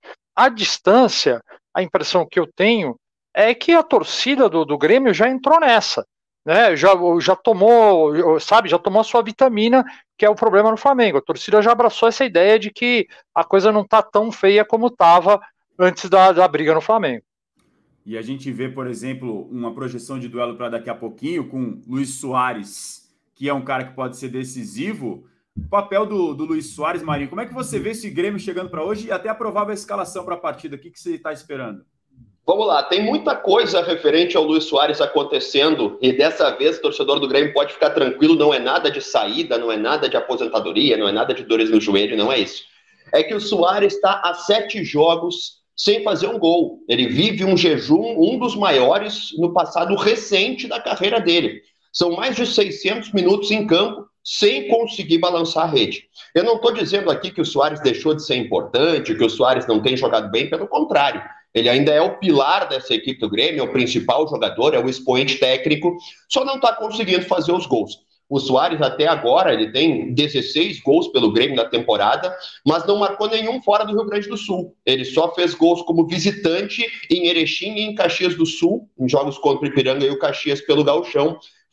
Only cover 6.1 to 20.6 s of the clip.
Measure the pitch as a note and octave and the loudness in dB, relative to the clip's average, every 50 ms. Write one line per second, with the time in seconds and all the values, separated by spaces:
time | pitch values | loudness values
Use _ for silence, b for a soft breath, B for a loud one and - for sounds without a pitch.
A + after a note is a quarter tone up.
6.1 | _ _ _ _ _ _ - D3 E3 G#3 A#3 G3+ E3 C#3 D#3 G3 F#3+ F3 F3+ F3+ | _ _ _ _ _ _ -2 2 4 4 6 4 4 4 6 6 6 6 4 2
7.1 | E3+ E3+ - F#3 F#3 - - A#3+ A3 F3+ G3 A3+ A#3+ A#3 A3 G#3 F#3 E3 D#3 D3 | 2 2 2 0 0 2 2 2 2 4 6 6 8 8 8 6 6 6 4 2
8.1 | D3+ E3 F3 E3 D#3+ D3 - - G#3 A3 G#3 - E3 F3 - G3+ F#3+ A3 A3 - | 2 2 2 2 2 2 2 4 4 4 4 4 0 0 0 2 0 0 0 2
9.1 | - A#3+ A3 A3 G#3+ - C4+ B3+ A3+ G#3 A3 A#3 B3 C4 B3 B B B B B | 2 0 0 0 0 2 2 2 2 2 2 4 4 2 2 B B B B B
10.1 | _ - G#3+ G#3 G#3+ - A#3 A3 F#3 G3+ G#3+ A3 A3+ A3 - C#4 C#4 B3 A#3 G3 | _ 2 2 2 4 4 2 4 4 6 4 4 2 2 2 2 4 4 4 2
11.1 | C#3+ C#3 - - D#3 - - - G#3 G#3+ G3+ A#3 A#3+ A3 A#3 A3 - - A#3 A#3 | 2 0 -2 -2 -8 -6 -2 2 4 4 6 6 4 4 4 2 2 2 2 2
12.1 | A3+ - C4+ A#3 F3 E3+ F3+ G3+ A3 A3 G3 G#3 - - A#3+ A#3+ B3 A3+ - b | 2 2 -2 2 4 4 6 6 6 4 2 -2 -6 -4 -2 0 2 0 0 b
13.1 | b b b b - E3+ E3 - F#3+ G3 F#3 A3 G#3+ G#3+ G3 - A3 A3 G#3+ - | b b b b -4 -2 0 2 2 2 4 4 2 2 0 2 2 2 2 2
14.1 | - G#3 G#3+ A3+ G#3 - - G3 G3+ G#3 G#3 - A3+ A3 A#3+ A#3+ - - F3+ E3+ | 0 0 0 -2 -4 0 2 4 4 4 2 2 0 0 0 0 2 4 6 6
15.1 | E3+ F3+ E3 G3 G#3 G3 B B B _ _ _ _ - F#3 F3+ F3 - - F3+ | 6 6 6 4 2 2 B B B _ _ _ _ 2 2 2 2 0 -2 4
16.1 | F#3+ F#3+ F#3 F#3+ F3 E3+ F#3 F3 D3 D3 D#3+ D#3+ D#3+ D#3+ - - A3 A3 F#3 C#3 | 6 8 8 8 8 6 4 4 4 2 2 2 2 2 2 2 0 2 2 -2
17.1 | A#2+ A2 _ _ _ _ _ _ _ _ _ _ _ _ _ _ _ _ - G#2 | -4 -4 _ _ _ _ _ _ _ _ _ _ _ _ _ _ _ _ -16 -12
18.1 | A2 A2+ G#2+ A#2+ C#3 C3+ C3+ C#3 A#2 A2 C3 B2+ B2+ C3+ B2 B2+ A#2 G2+ A#2 C3 | -12 -10 -10 -10 -12 -10 -10 -10 -8 -8 -8 -8 -8 -10 -10 -10 -10 -10 -10 -10
19.1 | C3 C3 B2+ A#2+ G#2+ F#2+ - - A#2+ A#2+ A#2+ A#2 A2+ B2+ C3 B2 B2 A#2 - - | -10 -10 -10 -10 -10 -10 -12 -12 -12 -10 -10 -10 -10 -10 -10 -10 -10 -12 -12 -12
20.1 | C3+ B2+ B2 A2+ A2+ B2 A#2+ A#2+ A#2 - | -12 -12 -12 -10 -8 -6 -6 -6 -6 -8